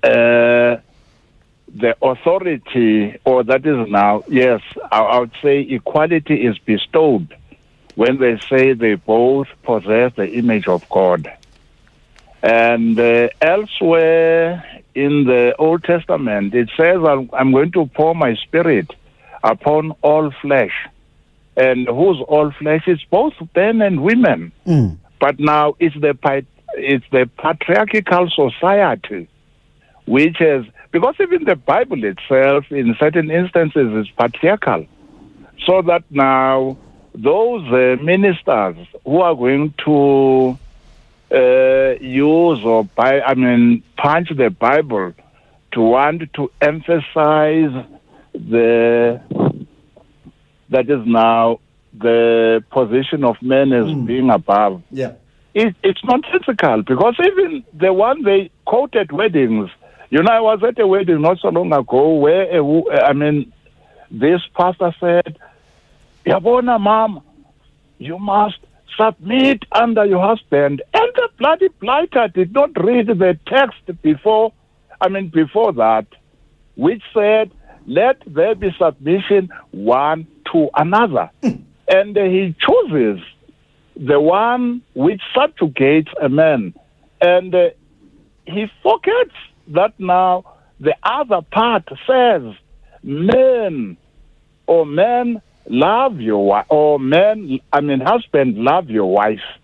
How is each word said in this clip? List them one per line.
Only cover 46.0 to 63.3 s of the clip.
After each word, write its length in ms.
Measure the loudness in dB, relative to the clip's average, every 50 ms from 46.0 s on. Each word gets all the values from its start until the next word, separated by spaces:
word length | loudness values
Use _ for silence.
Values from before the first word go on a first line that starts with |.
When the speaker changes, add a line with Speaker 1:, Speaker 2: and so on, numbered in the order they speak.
| 2 0 -2 -4 -10 -12 -8
Speaker 1:
to 180 | -8 -8 -8 _ -2
emphasize 1300 | -2 -2 -2 -4 -2 -2 -2 -2 -2 -4 -4 0 0 2 2 2 2 0 2 0 0 0 -2 -8 -12 -14 -20 -20 _ _ _ -20 _ _ _
the, 880 | -16 -8 -2 0 2 2 2 2 2 2 2 2 2 0 0 -2 -4 -10 -10 -4 -2 -2 -2 -2 -4 -16 _ _ _ _ _ _ _ _ _ _ _ _ -20 _ _ _ _ _ _ _ _
that 200 | -2 -2 0 0
is 160 | -2 -2 0
now 540 | 0 2 2 2 2 2 2 2 0 -2 -4 _ _ _ _ _ _ _
the 680 | -4 -2 0 2 2 2 2 2 2 2 2 0 0 -2 _
position 520 | -2 -2 -2 0 0 -2 -2 -2 -4 -2 -2
of 180 | -2 -2 -2
men 300 | -4 0 0 2 2 2
as 140 | 0 0 0
Speaker 2:
Mm. 200 | -2 -4 -4 -4
Speaker 1:
being 240 | -4 -4 -2 0 2
above. 520 | 0 0 0 0 0 2 2 0 -2 -6 -14 _
Speaker 2:
Yeah. 220 | -10 -10 -10 -10 -10 -18 _ _ _ _ _ _ _
Speaker 1:
It, 220 | -2 -2 -2 -2 _ -2
it's 200 | -2 -2 -2 -2
nonsensical, 800 | 0 0 0 0 -2 -4 -4 -2 -2 -4 -2 0 0 0 0
because 340 | 0 -2 0 2 2 0 2 2
even 440 | 0 0 2 0 -2 -2 -4 -10 -12 _ -6
the 200 | -2 0 0 2
one 300 | 2 2 0 0 -2 0
they 260 | 0 0 0 0 -2 _ _ _
quoted 460 | -2 0 0 -2 0 -2 -4 -4 -2
weddings, 580 | -4 -4 -4 0 0 0 0 0 0 -4 -4 -6 -12 _ _ -20 _ _ -12 _
you 120 | 0 0 2
know, 80 | 2
I 80 | 2 2
was 200 | 2 0 0 2 0
at 140 | -2 0 0
a 80 | 2
wedding 340 | 2 2 2 2 0 0 2
not 180 | 2 0 0 0
so 100 | -2 -2
long 220 | -2 -2 0 0 0
ago 400 | 0 0 0 2 2 2 4 2
where, 420 | 2 2 2 2 2 0 0 0
a 40 | 0 0
wo-, 260 | 2 0 0 0 0
I 220 | 0 2 2 2 2
mean, 380 | 2 0 0